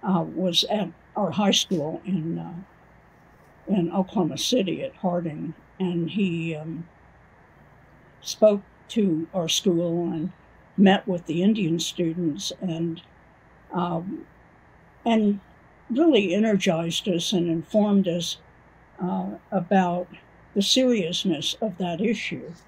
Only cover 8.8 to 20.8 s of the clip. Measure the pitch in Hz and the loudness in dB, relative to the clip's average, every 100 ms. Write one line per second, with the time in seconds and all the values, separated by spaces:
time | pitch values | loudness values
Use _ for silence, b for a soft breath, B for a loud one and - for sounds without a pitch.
8.8 | - - 202 156 165 190 165 - - 170 | -8 0 2 0 -2 -4 -2 0 2 2
9.8 | 175 170 170 170 165 - - - - - | 0 -2 -2 -4 -6 -8 -20 -20 -14 4
10.8 | 185 196 - 180 - 160 190 220 175 165 | 6 6 2 -6 -2 0 2 2 2 0
11.8 | - - 170 165 170 143 - - 185 165 | -2 -2 -2 0 -2 -2 -8 -8 -6 -4
12.8 | 170 165 - - - _ _ - - 185 | -4 -6 -12 -20 -20 _ _ -20 -8 -4
13.8 | 175 165 180 302 - - - - - - | -2 -2 -6 -10 -14 -20 -20 -20 -20 -20
14.8 | - - - 226 208 202 - - - - | -20 -8 0 2 2 0 -6 -20 -20 -20
15.8 | - 233 339 254 196 180 220 202 190 165 | -6 2 4 4 4 2 2 2 2 0
16.8 | 170 165 - 175 170 190 170 165 156 214 | 0 -4 -2 -2 0 0 0 -2 0 2
17.8 | 208 202 180 170 170 - - - - - | 4 4 2 0 -4 -8 -14 -20 -20 -20
18.8 | - - 180 190 185 214 _ 196 170 196 | -20 -8 -4 -4 -4 -10 _ -4 2 2
19.8 | 180 175 180 B - - - - 202 - | 4 0 -6 B -20 -20 -8 -2 2 4